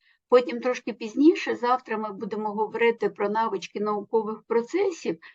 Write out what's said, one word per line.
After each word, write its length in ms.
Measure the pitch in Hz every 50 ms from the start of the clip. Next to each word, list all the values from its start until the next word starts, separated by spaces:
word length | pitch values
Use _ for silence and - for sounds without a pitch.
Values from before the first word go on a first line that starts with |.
| _ _ _ _ _ -
Потім 300 | 247 254 247 - 240 240
трошки 340 | 247 254 247 - - 254 214
пізніше, 640 | - 233 214 214 254 285 320 392 - - 269 226
завтра 420 | - 240 247 254 254 - - 226 214
ми 160 | 220 214 196
будемо 360 | 185 226 190 226 208 214 214
говорити 600 | 208 214 220 208 - 226 233 233 233 233 214 196
про 200 | 202 - 208 202
навички 500 | 208 220 226 226 202 180 170 - - 214
наукових 640 | 208 208 208 208 202 - - 226 214 214 220 220 _ -
процесів, 680 | 226 233 233 - - 359 403 392 330 - - 240 - - - - -